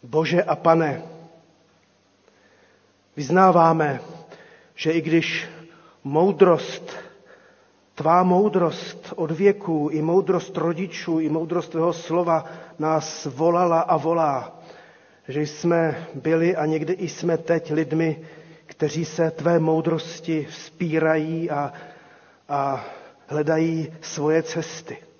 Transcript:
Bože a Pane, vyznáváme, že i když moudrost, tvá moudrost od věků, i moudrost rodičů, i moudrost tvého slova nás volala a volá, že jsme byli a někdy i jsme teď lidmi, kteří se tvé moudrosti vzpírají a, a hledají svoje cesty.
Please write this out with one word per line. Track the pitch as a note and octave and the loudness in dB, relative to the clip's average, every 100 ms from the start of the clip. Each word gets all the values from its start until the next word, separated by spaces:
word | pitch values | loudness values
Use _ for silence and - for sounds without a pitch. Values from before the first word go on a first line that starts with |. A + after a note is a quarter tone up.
Bože | B2 D3+ E3 E3+ | -2 0 2 2
a | D#3 D3+ | 0 2
Pane, | E3+ E3 D#3+ C3+ - - - - _ _ _ _ _ _ _ _ _ _ _ _ _ _ _ _ _ - | 4 4 2 -4 -10 -18 -20 -20 _ _ _ _ _ _ _ _ _ _ _ _ _ _ _ _ _ -10
vyznáváme, | C3+ F3+ F#3+ E3+ E3 D#3+ D3+ B2+ - - - - - - _ - | 0 6 6 8 6 4 0 -2 -10 -18 -20 -20 -20 -20 _ -6
že | D#3 | -2
i | E3 | -2
když | D#3+ E3 - - - - - - - _ | 2 0 0 -6 -8 -16 -20 -20 -20 _
moudrost, | C#3 D3 F#3 E3 F#3 E3 - - - - - - - - _ _ _ _ _ - | -2 2 2 6 6 6 0 -12 -14 -16 -18 -20 -20 -20 _ _ _ _ _ -4
tvá | C#3+ F3 | 4 4
moudrost | F#3 F3+ G#3 F#3 E3+ - - - - - | 6 4 4 2 0 -2 -12 -16 -14 -6
od | E3 | -4
věků, | D#3 G3+ G3+ - D#3+ D3 | 4 4 4 0 -2 0
i | D3+ | 0
moudrost | D#3 F3+ F3+ F3 - - | 2 2 4 0 0 -4
rodičů, | E3 E3 F#3 - - D#3+ | -2 -2 -6 -8 -4 -2
i | D#3 | 0
moudrost | D#3+ E3 F3 E3+ | -2 -2 -4 -4
tvého | E3 E3 | 0 0
slova | E3 - E3 E3+ E3 D#3 - - - | 0 -2 0 2 0 0 -16 -18 -4
nás | D#3 D#3+ D3 - D3+ | 0 0 -2 -10 -10
volala | B2 E3 E3+ F3 E3 | 0 2 4 4 2
a | D#3+ D#3+ | 2 0
volá, | D3+ E3+ D#3 C3+ A#2+ - - - - - _ _ - | 2 0 2 0 -6 -16 -20 -20 -20 -20 _ _ -8
že | C3+ | -4
jsme | D3 D3 E3+ E3+ E3 C3+ - | -4 -2 0 2 0 -2 -10
byli | C3+ D#3+ E3 E3 E3+ | -6 0 2 2 0
a | D3+ | 0
někdy | D#3 D3+ | -2 -2
i | F#3 F3+ | -4 -6
jsme | - E3+ E3 | -4 -2 -2
teď | E3 E3+ D#3+ | 0 -2 0
lidmi, | D3+ D3+ D#3 E3 D#3 - - - - _ | -2 0 0 0 -2 -10 -20 -20 -20 _
kteří | - D3+ D3 E3 | -4 -4 -2 -6
se | - E3 | -2 -2
tvé | D#3+ D#3 E3+ | 0 2 2
moudrosti | D#3+ D#3+ D#3+ C3+ - - - D#3+ C#3+ | 2 2 0 -2 -4 -12 -4 -4 -4
vzpírají | - - - F3 D#3 D#3+ D#3+ D#3 E3 E3 | -12 -18 -6 -2 2 2 2 0 -4 -2
a, | C#3+ C#3+ - - - - - _ _ - | -4 -4 -8 -20 -20 -20 -20 _ _ -6
a | C#3+ C#3 C3 - - - - - | -4 -2 -4 -8 -16 -20 -20 -8
hledají | D3 D3+ D#3+ E3 D#3+ D#3+ - | -4 0 2 0 -2 -6 -10
svoje | - - D3 D#3+ | -12 -4 0 0
cesty. | D#3+ E3+ D#3+ - - - - _ | 0 -6 -8 -12 -16 -18 -18 _